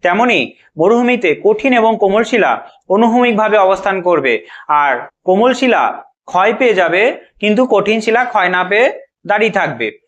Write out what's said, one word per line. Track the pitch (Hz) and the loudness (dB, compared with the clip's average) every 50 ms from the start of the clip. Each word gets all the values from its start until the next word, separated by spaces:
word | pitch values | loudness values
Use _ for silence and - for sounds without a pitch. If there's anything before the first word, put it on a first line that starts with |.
| - | 0
তেমনি | 180 175 202 233 254 226 165 123 - - _ _ _ _ | 0 0 2 0 0 0 0 -2 -4 -8 _ _ _ _
মরুভূমিতে | - 156 190 226 240 247 240 247 233 - 170 147 - - | -2 0 2 2 2 2 0 0 0 0 -2 -2 0 0
কঠিন | 208 214 214 - 262 254 240 | 0 0 0 0 0 2 2
এবং | 220 226 226 220 | 2 2 0 0
কোমল | 220 196 190 214 233 | 0 0 0 0 0
শিলা | - - 226 185 139 117 104 - - _ _ _ _ | 0 0 0 0 0 -2 -4 -6 -14 _ _ _ _
অনুভূমিকভাবে | 185 202 233 233 220 247 247 240 226 202 214 214 202 214 | 0 2 2 2 2 2 0 2 0 0 0 2 2 2
অবস্থান | 190 185 190 185 190 202 196 190 175 | 4 2 2 0 -2 -4 -4 -2 0
করবে। | 180 175 156 139 131 117 107 - - - - - - 151 147 | 0 0 0 0 0 -2 -2 -4 -10 -20 -20 -6 -2 0 0
আর | 147 143 131 120 - - _ _ _ | 2 0 -2 -4 -6 -14 _ _ _
কোমল | 185 185 196 226 254 254 | -2 0 2 2 0 0
শিলা | 254 269 254 220 165 127 110 - - - - _ _ _ | 0 0 0 2 2 0 -2 -4 -6 -16 -20 _ _ _
ক্ষয় | - - 175 190 214 226 220 | -4 -2 0 0 0 0 0
পেয়ে | 262 240 214 185 | 0 0 2 2
যাবে, | 180 165 160 180 208 254 320 - - _ _ _ | 0 0 2 0 0 0 -2 -4 -14 _ _ _
কিন্তু | - 208 214 208 254 | -2 -2 0 0 2
কঠিন | 254 226 202 202 202 220 226 | 2 2 0 0 0 -2 -2
শিলা | 220 233 220 233 254 | -2 -2 0 0 -2
ক্ষয় | 247 - 214 185 175 180 | 0 -2 -2 0 0 0
না | 180 180 | -2 -2
পেয়ে | 180 196 208 247 302 - - - _ _ _ _ | 0 0 0 0 0 -2 -4 -16 _ _ _ _
দাঁড়িয়ে | 170 202 214 214 220 - 202 | -4 -2 0 0 0 0 -2
থাকবে। | 175 151 131 113 117 107 101 _ _ | -2 -2 -4 -6 -8 -8 -8 _ _